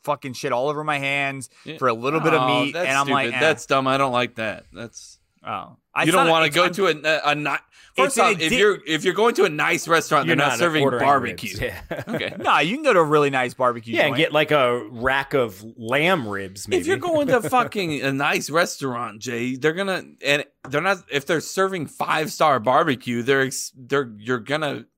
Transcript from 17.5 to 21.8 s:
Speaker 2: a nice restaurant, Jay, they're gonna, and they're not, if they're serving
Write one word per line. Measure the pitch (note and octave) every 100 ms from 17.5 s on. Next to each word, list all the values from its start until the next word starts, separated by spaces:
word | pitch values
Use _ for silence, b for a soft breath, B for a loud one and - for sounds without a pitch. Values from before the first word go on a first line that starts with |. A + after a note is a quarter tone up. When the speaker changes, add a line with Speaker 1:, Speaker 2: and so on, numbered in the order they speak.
| B3+ A#3+ G#3+ F3 C#3+
Speaker 2:
a | C3+
nice | C3+ D3 G3 -
restaurant, | D#3 F3+ - C#3 A#2+ A#2+ G#2
Jay, | A2 A#2+ B2 C3
they're | D3+
gonna, | E3 G3 F3+ - D2
and | C3+ C#3+ - _ -
they're | C#3+
not, | F3+ F#3+ -
if | C#3 C3+
they're | E3
serving | - - F#3+ F#3+